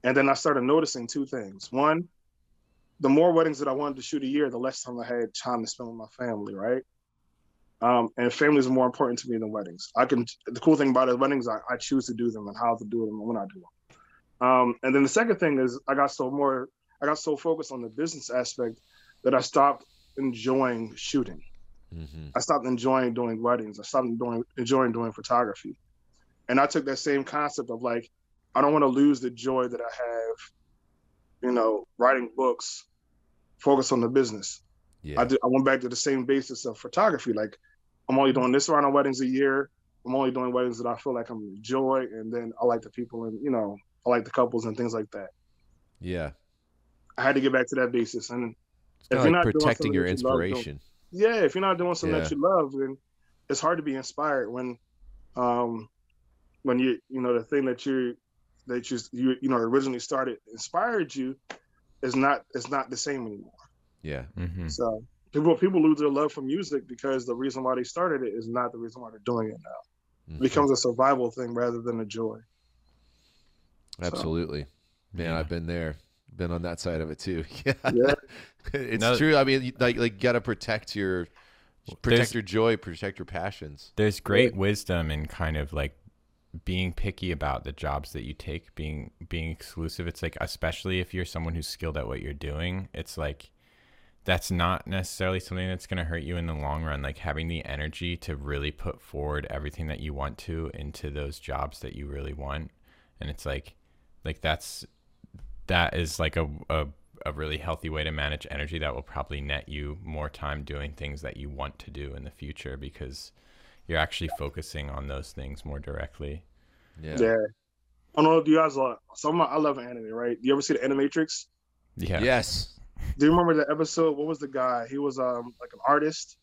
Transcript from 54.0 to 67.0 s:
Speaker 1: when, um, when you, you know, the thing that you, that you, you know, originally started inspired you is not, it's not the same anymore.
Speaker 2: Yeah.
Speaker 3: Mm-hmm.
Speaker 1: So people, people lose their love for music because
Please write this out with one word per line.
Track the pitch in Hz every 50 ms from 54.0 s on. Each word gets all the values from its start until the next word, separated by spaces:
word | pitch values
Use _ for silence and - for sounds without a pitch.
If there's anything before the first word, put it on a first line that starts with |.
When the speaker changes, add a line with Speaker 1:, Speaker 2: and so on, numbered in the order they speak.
| 131 - - - 147 151 143 131 120 104
Speaker 1:
when, | 120 123 127 127 123 120 _ _ _ _ - - - - - - -
um, | - 123 123 120 120 120 120 117 113 110 - _ _ _ _ _ _ _ _ _ _ _ _ _ _ _
when | 139 123 123
you, | 127 131 120 107 _ _
you | 131 131
know, | 123 123 120
the | 117 113
thing | _ - 143 135
that | 131 120 120 -
you, | 143 135 131 127 120 - _ _ _ _ _ _ _ _ _ _
that | - 123 123 120 -
you, | 135 123 110 - -
you | 123 127 131 127 127 135 135
know, | 131 120
originally | 117 113 120 135 135 135 127 120
started | - - 156 131 131 131 117 - _ -
inspired | 110 113 - - - 170 202 240 233 214 170 139 -
you | 139 131 127 135 _ _ _ - - _ _ _ _ _ _ _ _
is | - 127 123
not, | 131 135 139 143 139 - _ -
it's | 131 113 -
not | 143 139 131 117
the | 127 -
same | - 151 143 135 120 110
anymore. | 104 101 - - _ _ - - _ _ _ _ _ _
Speaker 2:
Yeah. | - 80 73 67 62 67 - -
Speaker 3:
Mm-hmm. | 87 90 85 92 87 80
Speaker 1:
So | 71 - 120 117 110 110 113 - _ _ _ _ -
people, | 147 151 170 160 -
people | 185 190 190 180
lose | 156 156 156 143
their | 147 147
love | 139 139 151 147
for | - 151
music | 135 131 143 190 196 143 143 139 135 135
because | 127 117